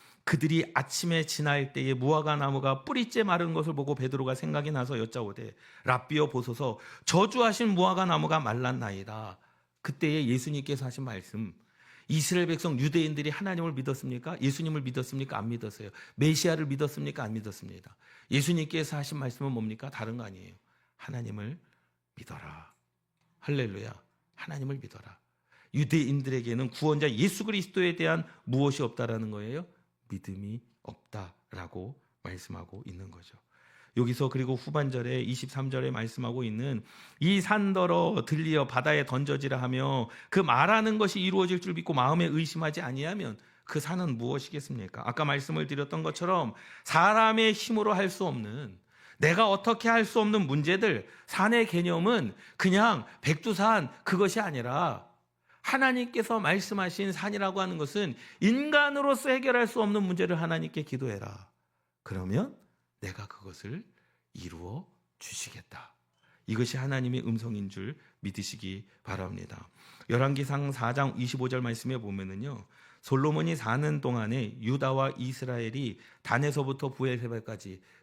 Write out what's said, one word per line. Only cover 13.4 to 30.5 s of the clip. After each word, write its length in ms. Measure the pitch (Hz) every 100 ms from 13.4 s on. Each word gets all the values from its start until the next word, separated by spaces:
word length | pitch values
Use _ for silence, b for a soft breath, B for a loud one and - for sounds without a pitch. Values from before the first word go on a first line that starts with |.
| 196 175 165
믿었습니까? 640 | 131 131 131 131 123 156 170
예수님을 420 | 135 139 160 151
믿었습니까? 560 | 127 131 127 135 135 107
안 100 | 110
믿었어요. 420 | 117 110 - 104 B B -
메시아를 500 | 151 156 180 160 147
믿었습니까? 560 | 139 147 147 143 143
안 100 | 110
믿었습니다. 640 | 110 104 - 95 92 - - b b b
예수님께서 680 | 135 143 170 151 165 151 151
하신 220 | 139 151
말씀은 340 | 135 - 139
뭡니까? 380 | 120 110 110 135
다른 260 | - 110 120
거 80 |
아니에요. 300 | 107 92 90 92 _ _ _ _
"하나님을 600 | - 120 117 104 104 170 _ _ _ _ _ -
믿어라." 560 | - 73 76 78 80 _ _ _ _ _ _ _
할렐루야. 560 | - 143 117 98 107 - _ _ _
하나님을 440 | - - 147 135 139
믿어라. 360 | - - - - _ _ b b b
유대인들에게는 960 | - 147 160 131 143 131 131 120 117 127
구원자 400 | - 151 147 151
예수 320 | 110 190 196
그리스도에 500 | 214 202 175 190 180 170
대한 300 | 160 160 165 B
무엇이 380 | - 127 143 139
없다라는 480 | 120 - 117 113 110
거예요? 360 | 104 107 143 175 b b _ _
믿음이 520 | 98 - 95 101